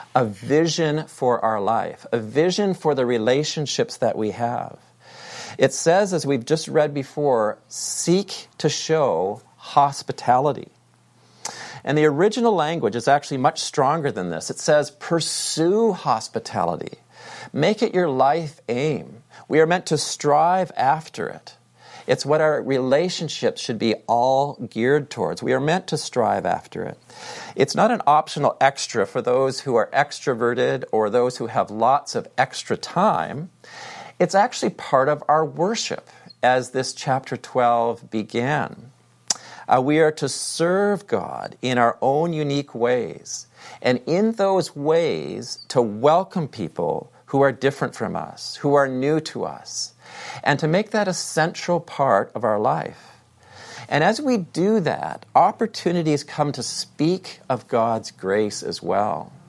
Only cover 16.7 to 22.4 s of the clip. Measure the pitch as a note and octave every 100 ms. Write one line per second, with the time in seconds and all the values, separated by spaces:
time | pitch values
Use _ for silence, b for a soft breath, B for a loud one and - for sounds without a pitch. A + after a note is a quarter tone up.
16.7 | D2+ - - _ B B B B C3+ D#3+
17.7 | G#3+ A3+ F3+ E3+ C3 C3+ E3 D#3 - -
18.7 | A#2+ D#3 A2+ C2 C#2 - B - D3 D#3+
19.7 | F3+ - D3 - - D3 D3 E3 F#3 F3+
20.7 | - C3 D#3 - - D#2 - - - _
21.7 | B B B - C#3 C#3 D#3